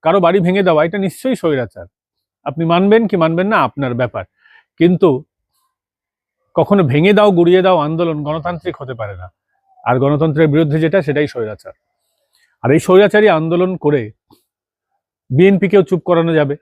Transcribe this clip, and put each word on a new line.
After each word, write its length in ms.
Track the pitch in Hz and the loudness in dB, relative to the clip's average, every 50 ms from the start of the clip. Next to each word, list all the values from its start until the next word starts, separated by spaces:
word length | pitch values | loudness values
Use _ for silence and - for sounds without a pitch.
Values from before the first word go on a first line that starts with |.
| - | 0
কারো 140 | 156 175 202 | 0 0 2
বাড়ি 180 | 175 170 175 202 175 | 2 2 2 2 0
ভেঙে 200 | 175 185 202 196 | 0 0 0 0
দেওয়া 140 | 180 165 151 156 | 0 2 0 0
এটা 140 | 170 170 208 196 | -2 -2 -6 -6
নিশ্চয়ই 300 | 190 - - - 262 262 185 - | -6 -8 -6 -6 -6 -6 -2 -2
স্বৈরাচার, 440 | 170 151 131 120 110 _ 104 87 92 _ _ _ _ _ _ _ _ _ _ _ | -4 -2 -2 -4 -8 _ -18 -20 -20 _ _ _ _ _ _ _ _ _ _ _
আপনি 160 | 151 139 160 165 165 170 | -10 -6 -4 -2 0 0
মানবেন 300 | 175 190 202 208 226 233 196 | 2 2 2 2 2 2 0
কি 60 | - 185 165 | -2 0 0
মানবেন 240 | 160 165 170 185 202 220 | 0 0 -2 -2 -2 0
না 60 | 196 143 120 | 0 -2 -2
আপনার 240 | _ - 139 127 120 117 | _ -6 -6 -6 -2 -4
ব্যাপার, 240 | 127 120 _ 110 92 _ _ _ _ _ _ _ _ _ _ _ | -4 -4 _ -10 -14 _ _ _ _ _ _ _ _ _ _ _
কিন্তু 280 | 165 170 185 165 - 175 139 127 151 _ _ _ _ _ _ _ _ _ _ _ _ _ _ _ _ _ _ _ _ _ _ _ _ _ _ | 0 0 2 2 2 0 0 -2 -6 _ _ _ _ _ _ _ _ _ _ _ _ _ _ _ _ _ _ _ _ _ _ _ _ _ _
কখনো 260 | - 156 - 202 202 180 123 123 | -2 0 2 2 2 2 2 2
ভেঙে 200 | 147 160 196 208 196 | 2 2 4 4 4
দাও 120 | 208 208 190 170 | 4 4 4 2
গুড়িয়ে 240 | 170 170 180 185 180 | 2 4 4 4 4
দাও 100 | 190 185 170 147 | 2 2 0 0
আন্দোলন 320 | 151 160 160 175 170 160 151 147 | -2 -4 -4 -4 -4 -4 -6 -6
গণতান্ত্রিক 480 | 147 151 165 143 175 175 165 _ 180 156 - | -6 -8 -8 -8 -8 -10 -8 _ -10 -10 -10
হতে 140 | 143 127 131 113 | -12 -14 -12 -12
পারে 140 | 110 104 101 92 | -10 -12 -12 -14
না। 60 | 90 92 _ _ _ _ _ _ _ _ _ _ - | -18 -20 _ _ _ _ _ _ _ _ _ _ -2
আর 120 | 113 123 127 127 | -2 0 0 0
গণতন্ত্রের 460 | 139 147 147 160 160 143 147 165 156 139 | 0 0 0 -2 -2 0 0 0 2 2
বিরুদ্ধে 260 | 156 165 147 143 160 156 | 0 0 0 0 -2 -2
যেটা 140 | 165 151 196 156 | 0 -2 -2 -2
সেটাই 220 | 143 139 143 151 143 - | -2 -2 -2 -2 -4 -4
স্বৈরাচার। 420 | 127 113 107 107 - _ 95 - _ _ _ _ _ _ _ _ _ _ _ _ _ _ _ _ _ - | -8 -8 -8 -10 -14 _ -20 -20 _ _ _ _ _ _ _ _ _ _ _ _ _ _ _ _ _ 0
আর 40 | 123 | 2
এই 100 | 139 160 - | 2 2 2
স্বৈরাচারী 400 | - 185 185 208 202 - 214 214 214 180 156 | 4 4 4 4 4 4 2 4 4 2 2
আন্দোলন 320 | 160 165 170 175 180 185 185 170 - | 0 -2 -2 -2 -2 -2 -4 -4 -2
করে 180 | 147 147 135 113 104 - _ _ _ _ _ _ _ _ _ _ _ _ _ _ _ _ _ _ _ _ _ _ _ | -2 -2 -2 -4 -6 -14 _ _ _ _ _ _ _ _ _ _ _ _ _ _ _ _ _ _ _ _ _ _ _
বিএনপি-কেও 520 | 127 131 175 196 202 185 196 190 190 202 180 - | 0 2 4 4 4 2 0 2 2 2 2 2
চুপ 120 | 190 170 - - | -2 -6 -2 0
করানো 240 | 175 165 165 170 165 156 | 0 0 0 0 0 0
যাবে 160 | 147 135 143 151 | 0 -2 -4 -10